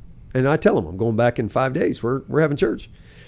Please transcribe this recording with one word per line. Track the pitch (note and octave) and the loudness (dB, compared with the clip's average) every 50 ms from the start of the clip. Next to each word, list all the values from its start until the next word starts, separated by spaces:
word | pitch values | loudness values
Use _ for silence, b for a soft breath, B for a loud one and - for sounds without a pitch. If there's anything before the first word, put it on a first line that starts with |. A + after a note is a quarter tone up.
| - - - - - - - | -20 -20 -20 -20 -18 -6 -2
and | C3 B2+ C#3 | 0 2 2
I | D3+ | 2
tell | D#3 - G3+ G3+ C#3+ | 4 4 4 2 2
him, | F2+ | -2
"I'm | D#2 E2+ F#2+ | -2 -4 -2
going | A2+ A#2 A2 G#2+ | -2 0 2 2
back | A#2+ A#2+ A#2+ - | 2 2 2 0
in | A2+ G#2 | -4 -2
five | - B2 C3 C3+ B2+ | 0 0 0 0 0
days. | - - - B2 - | -2 -2 -2 -2 -2
We're, | - A#2 C3 C3+ - - | -4 -4 -4 -4 -6 -2
we're | B2+ D3 | 0 2
having | D#3+ D3 D3 - | 2 2 2 0
church." | G3 - - - - - b b b b b b b | 0 0 -2 -4 -10 -16 b b b b b b b